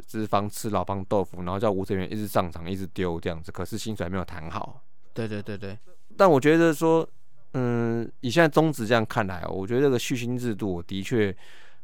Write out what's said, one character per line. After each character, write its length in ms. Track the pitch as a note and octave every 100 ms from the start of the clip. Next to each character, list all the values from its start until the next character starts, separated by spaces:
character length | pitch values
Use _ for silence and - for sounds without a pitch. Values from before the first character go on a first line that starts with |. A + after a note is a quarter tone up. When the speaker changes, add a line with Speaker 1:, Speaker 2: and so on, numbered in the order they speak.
| -
Speaker 1:
资 180 | A2 G#2+
方 240 | G2+ G#2
吃 220 | - A2+
劳 120 | G2
方 220 | F2+ G2 F#2+
豆 180 | G#2
腐， 200 | F2+ F2
然 40 | F2
后 120 | G2
叫 120 | A2+
吴 140 | F#2+ F#2+
哲 80 |
源 180 | F#2+ F#2
一 40 | G#2+
直 120 | G#2
上 240 | A2 F2+
场 180 | E2 E2+
一 60 | F#2+
直 120 | F#2+
丢 320 | - F2+ E2
这 100 | F#2
样 100 | D#2+
子， 100 | E2
可 120 | -
是 140 | F2 G#2+
薪 180 | A2 G#2
水 80 |
还 60 | F2
没 80 | F#2+
有 80 | E2+
谈 240 | F2 D#2
好。 320 | G#2+ - - - - -
Speaker 2:
对， 140 | - A2+
对， 140 | G#2
对， 120 | G2+ G2+
对。 220 | G2 G#2 - - - -
Speaker 1:
但 140 | G3
我 100 | C#3
觉 180 | D3 E3
得 160 | E3
说， 340 | D3 D#3+ D#3+ - - - - -
嗯， 560 | C3 B2 A#2 A#2 A#2 A2+ -
以 100 | B2+
现 100 | E3
在 60 | D#3+
中 260 | D#3 D#3+
职 140 | C3+ G#2+
这 80 | A#2
样 100 | G#2+
看 220 | B2 F#2+
来， 180 | F2+ E2
我 200 | F2+ G2
觉 80 | A#2+
得 60 |
这 80 | C#3+
个 100 | B2
续 160 | - B2+
薪 200 | A#2+ B2
制 200 | B2 G2
度， 200 | G#2+ F2
我 80 |
的 200 | F2 G2
确， 320 | F#2+ A#2+ G2+ F#2+ - - - -